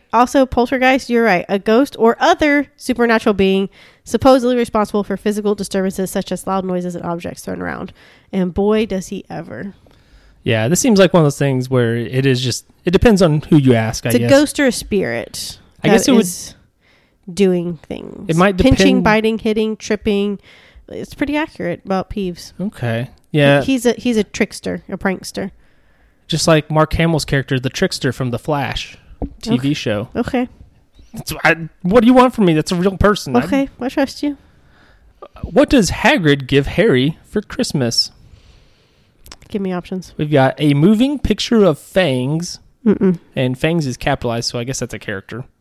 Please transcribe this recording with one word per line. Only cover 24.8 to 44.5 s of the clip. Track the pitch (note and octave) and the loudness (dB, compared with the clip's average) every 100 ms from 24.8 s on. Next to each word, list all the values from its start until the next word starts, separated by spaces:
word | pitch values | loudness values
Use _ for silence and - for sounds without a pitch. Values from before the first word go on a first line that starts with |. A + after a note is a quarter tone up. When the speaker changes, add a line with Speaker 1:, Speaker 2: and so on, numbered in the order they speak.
| - | -10
Speaker 1:
a | G3 | -6
prankster. | G3 F#3 - - G3 - _ _ _ _ _ _ - | -4 -4 -8 -10 -10 -12 _ _ _ _ _ _ -6
Speaker 2:
Just | D#3+ E3+ | -2 2
like | D#3 D3 | 2 2
Mark | D#3 D3 | 0 0
Hamill's | - E3 D#3 - | 0 0 0 -2
character, | C#3+ - C3 | -4 -2 -4
the | B2+ | -4
Trickster | - F#3+ - C3+ | -4 -4 -2 -4
from | - B2+ | -4 -4
The | A#2 | -6
Flash | - C#3+ A2+ - - - - - - - | -4 -4 -4 -8 -12 -18 -20 -14 -14 -10
T | A3+ | -4
V | E3 | -2
Speaker 1:
Okay. | C#3 | -2
Speaker 2:
show. | D3+ B2 G#2 A2+ - | -4 -4 -6 -6 -8
Speaker 1:
Okay. | - B3 B3 - - _ _ - - | -4 -4 -6 -10 -20 _ _ -20 -20
Speaker 2:
That's, | - - D#3 | -14 -12 -2
I, | D#3 E3 D#3+ _ | 0 0 -6 _
what | F3+ A#3 | 0 4
do | A3+ | 6
you | |
want | B3+ B3 | 6 4
from | A3+ F3+ | 4 2
me? | |
That's | D#3 - | 2 0
a | F3 | 0
real | F#3+ F#3+ | 0 2
person. | G3+ G#3 - A#3+ | 2 2 0 -2
I | |
Speaker 1:
Okay, | F3+ C#4 C#4 - | 0 -2 -4 -6
I | C4 | -6
trust | - C4+ - | -2 -4 -4
you. | D4 C#4 _ _ _ _ _ _ _ _ - - | -6 -6 _ _ _ _ _ _ _ _ -20 -14
Speaker 2:
What | - F3+ D4 | -2 2 4
does | C#4 F3 | 4 2
Hagrid | - A3 D4 D3+ C#3+ B2+ | 0 2 2 2 2 2
give | C#3 C#3 | 0 2
Harry | - A3 C3 C#3 - _ | 2 2 2 2 -4 _
for | G#3 | -8
Christmas? | - - A#3+ D#3 A#2+ - - _ - - _ _ _ _ _ _ _ _ - - - | -6 -6 -4 -2 -2 -2 -4 _ -20 -20 _ _ _ _ _ _ _ _ -20 -20 -10
Speaker 1:
Give | G3+ | -8
me | F#3+ | -6
options. | F3+ - F#3 - - | -6 -8 -10 -10 -8
Speaker 2:
We've | D3+ | 0
got | D3 C3 - | 2 2 2
a | D3+ | 2
moving | C#3+ E3+ G#3+ C4 D4 | 4 4 4 2 0
picture | - G#3 - A3+ | -2 -2 0 4
of | F#3+ C#3+ | 4 2
Fangs. | - G3 E3+ B2+ C3 D#3+ F3 - _ _ G#3+ | -2 0 0 0 -2 -4 -6 -12 _ _ 0
Speaker 1:
Mm-mm. | - F#3+ E3+ _ C3+ | 2 2 0 _ -4
Speaker 2:
And | B2+ B2+ | -4 -2
Fangs | D#3+ E3+ C#3 | -2 -2 -4
is | A#2 | -4
capitalized, | D3 C3+ B2 A#2 | -4 -4 -4 -4
so | A#2 | -6